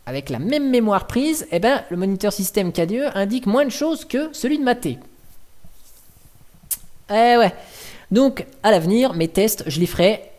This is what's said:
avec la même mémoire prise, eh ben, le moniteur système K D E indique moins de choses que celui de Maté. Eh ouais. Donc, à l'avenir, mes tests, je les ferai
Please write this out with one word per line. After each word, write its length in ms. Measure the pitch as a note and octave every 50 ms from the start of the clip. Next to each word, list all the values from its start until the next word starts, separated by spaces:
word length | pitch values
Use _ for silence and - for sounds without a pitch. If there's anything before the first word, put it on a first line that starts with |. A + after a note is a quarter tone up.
| _
avec 240 | A#2+ B2+ C#3 C3+ C#3+
la 100 | C3+ A2+
même 300 | C#3+ G#3+ C#4+ D4+ C#4+ C4+
mémoire 380 | B3+ A#3+ A3+ G#3+ G3+ F#3 - -
prise, 400 | - A#3 C#4 D#4 D#4 - F#3 -
eh 80 | - E3+
ben, 240 | F#3 A#3 C#4 B3 - -
le 80 | F3 F3
moniteur 340 | F#3+ G3 G3 G3 - G#3
système 400 | G3 - F#3+ - - G#3+ F#3+ F3 E3
K 80 | -
D 180 | E3+ E3 G#3 B3
E 180 | C#4+ C#4 - G3
indique 280 | G3 G3+ A#3 B3+ -
moins 200 | G3 G#3 C4 D4
de 60 | C4+
choses 320 | - - D4 D#4+ D#4+ - -
que 260 | - - B3+ D4+ D#4 D4
celui 240 | - - B3+ D4+ D4
de 60 | C#4
Maté. 360 | B3+ A#3+ A#3+ - D#3 A#2+ - - - - - - - - - - - - - - - - - - - - - - - - - - - - - - - - - - - - - - - - - - -
Eh 280 | G3+ A3 A#3 A#3+ A#3+ A#3+
ouais. 160 | A3+ F#3 - - - - - - - - - - - -
Donc, 340 | F#3 A3+ C4+ C4+ C4+ - E3+ - - - -
à 80 | G#3
l'avenir, 420 | G#3+ F3+ D#3+ F3 G3+ A#3 C4 C4 E3
mes 140 | E3+ E3 E3
tests, 340 | - F#3+ G3 F#3 F#3+ - - E3
je 120 | C3+ D#3+
les 60 | F3
ferai 380 | E3+ - - E3+ G3 G#3+ G#3 - - -